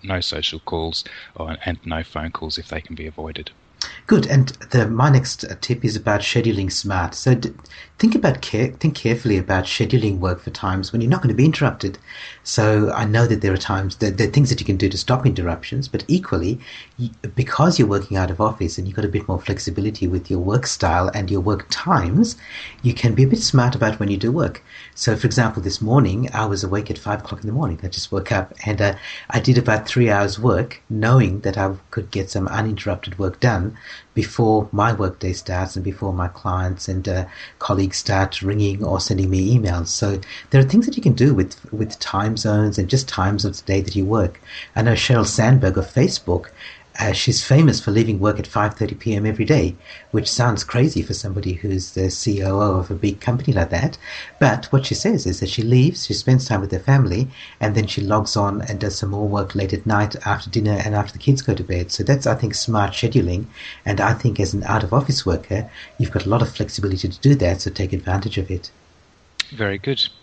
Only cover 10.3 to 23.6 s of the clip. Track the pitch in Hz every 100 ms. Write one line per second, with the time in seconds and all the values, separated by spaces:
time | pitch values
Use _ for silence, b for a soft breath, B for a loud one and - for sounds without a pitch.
10.3 | 87 - - 98 95 92 117 117 185 113
11.3 | 104 151 156 139 - 98 98 B B B
12.3 | B - - 107 107 104 - 104 110 117
13.3 | 107 101 92 - 98 98 - 107 95 110
14.3 | 143 135 - - 95 98 92 - 131 131
15.3 | - 87 82 - 127 - - - 180 -
16.3 | 87 87 123 B B B - 117 - -
17.3 | - 127 - 165 - 104 101 - 95 90
18.3 | 90 107 - 85 - 92 95 104 101 -
19.3 | 90 - 98 - 87 104 107 90 90 -
20.3 | 92 90 123 - - 92 85 92 104 92
21.3 | 98 92 101 - - 175 160 87 131 233
22.3 | - B B B B 123 - 120 110 131
23.3 | 220 - 135